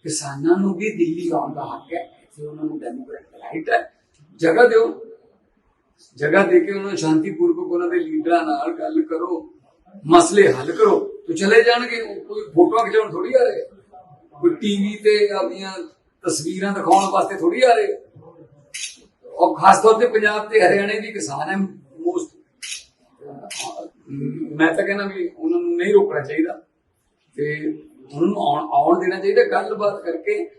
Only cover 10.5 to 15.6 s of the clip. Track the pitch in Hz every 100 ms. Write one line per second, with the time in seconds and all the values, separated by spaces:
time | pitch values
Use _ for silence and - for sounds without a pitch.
10.5 | - - - 208 175 - - - 160 196
11.5 | 226 226 240 240 233 214 202 - 214 -
12.5 | 160 - 220 196 214 - 170 - 262 240
13.5 | - - - _ - _ _ _ - 175
14.5 | 160 208 202 202 214 214 208 208 202 190
15.5 | 190